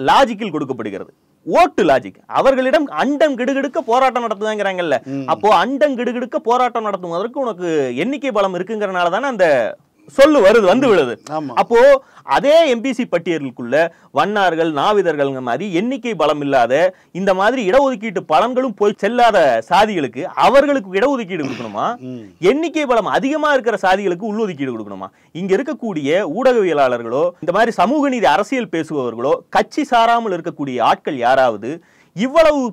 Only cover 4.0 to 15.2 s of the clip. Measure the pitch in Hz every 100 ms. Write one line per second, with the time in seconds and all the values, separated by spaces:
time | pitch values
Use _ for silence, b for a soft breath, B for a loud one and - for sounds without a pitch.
4 | 262 247 233 202 214 214 196 185 170 127
5 | 131 139 135 160 208 185 208 277 294 240
6 | 247 247 240 311 226 240 247 233 214 196
7 | 175 170 226 285 254 180 175 160 131 123
8 | 202 285 277 214 196 175 180 214 202 180
9 | 175 190 277 226 175 135 107 - _ _
10 | _ - 285 294 190 226 185 240 269 185
11 | 127 107 - 156 143 123 190 233 269 269
12 | b b b 139 254 320 320 233 247 240
13 | 240 175 185 160 139 120 120 143 165 b
14 | b 131 175 208 185 160 165 147 175 208
15 | 175 151